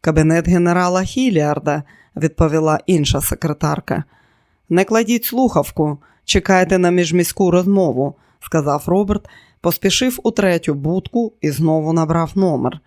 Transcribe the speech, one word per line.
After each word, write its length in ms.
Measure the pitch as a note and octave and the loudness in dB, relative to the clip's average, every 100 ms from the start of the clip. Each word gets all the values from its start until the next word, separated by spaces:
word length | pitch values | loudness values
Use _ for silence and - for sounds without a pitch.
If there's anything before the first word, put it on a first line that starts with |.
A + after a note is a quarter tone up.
«Кабінет 480 | - D#3 D#3 E3 E3+ | 0 2 2 2 2
генерала 540 | F3+ F3 F3 F3+ F#3 | 2 2 2 0 0
Хіліарда», 800 | F#3 - C4 F3 D3 D3 D3+ D3 C#3+ - _ - | -2 -2 0 0 0 -2 -2 -4 -6 -20 _ -4
відповіла 640 | D#3+ - D#3+ D#3 D#3 D#3 - | -4 0 0 2 0 0 0
інша 340 | F3 D3 C#3 | 0 2 -2
секретарка. 840 | - - E3 D3 D3+ D3+ - - - _ _ _ _ _ _ | -2 -4 -4 -4 -4 -4 -4 -6 -6 _ _ _ _ _ _
«Не 160 | E3+ | 0
кладіть 400 | F#3+ A3 A3 A#3+ | 2 0 0 -2
слухавку, 720 | - A#3+ B3+ D#3+ C#3+ - D3+ C#3+ _ _ | -2 0 0 0 -2 -2 -4 -4 _ _
чекайте 540 | - G3 F#3+ F#3+ F3+ F#3 | -2 -2 2 2 2 2
на 120 | F3+ | 2
міжміську 600 | F3+ F3 F3+ F3 - F#3+ | 2 2 0 0 0 2
розмову», 640 | F3 F#3 G3 F3 B2 C#3 - _ _ | 2 2 2 2 0 -4 -6 _ _
сказав 420 | - E3 C#3+ C#3+ - | -4 -2 0 -4 0
Роберт, 420 | F3+ G3+ G#3 - - _ _ | 0 0 -4 -6 -20 _ _
поспішив 600 | E3+ E3+ F#3+ - B3+ B3 | -4 -2 -2 0 -2 -2
у 80 | A3 | -4
третю 440 | A3+ G3 E3+ E3+ | 0 0 0 -2
будку 580 | C#3+ D3 F#3 - A#3+ A3+ _ | -4 -2 -4 -2 -4 -4 _
і 100 | D3+ | -4
знову 420 | C3+ D#3+ D#3+ D#3 | 0 0 0 0
набрав 380 | E3 D#3 E3 D#3+ | 0 0 0 -2
номер. 460 | G3 F#3 C#3 B2+ D3+ | 0 0 0 -2 -6